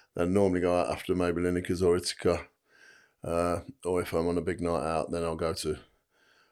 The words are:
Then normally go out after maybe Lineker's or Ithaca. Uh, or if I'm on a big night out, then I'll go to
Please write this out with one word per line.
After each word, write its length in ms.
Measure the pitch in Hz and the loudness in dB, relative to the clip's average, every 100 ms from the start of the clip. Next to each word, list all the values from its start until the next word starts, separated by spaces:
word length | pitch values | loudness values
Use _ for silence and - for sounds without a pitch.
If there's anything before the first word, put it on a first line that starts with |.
| _ | _
Then 200 | - 87 | -2 2
normally 260 | 98 98 90 | 4 4 4
go 180 | 87 90 | 2 2
out 120 | 73 | 0
after 240 | 78 - | -4 -2
maybe 260 | 90 87 85 | 0 2 0
Lineker's 420 | 90 90 87 90 | 0 0 -2 2
or 140 | 92 87 | 4 2
Ithaca. 460 | - - - 82 - _ _ _ - - _ _ | 0 -2 0 0 -4 _ _ _ -20 -20 _ _
Uh, 360 | - 85 87 85 - - | -4 0 0 -2 -6 -10
or 180 | 87 90 | -2 -2
if 100 | 90 | 0
I'm 160 | 85 85 | 0 0
on 80 | 87 | 0
a 40 | |
big 180 | 82 87 | -2 -2
night 240 | 87 85 76 | -2 0 0
out, 240 | 80 - | -2 -2
then 140 | 85 | -2
I'll 120 | 85 82 | -2 -2
go 180 | 82 | -4
to 240 | 80 78 78 - _ _ _ _ _ _ | -4 -4 -6 -10 _ _ _ _ _ _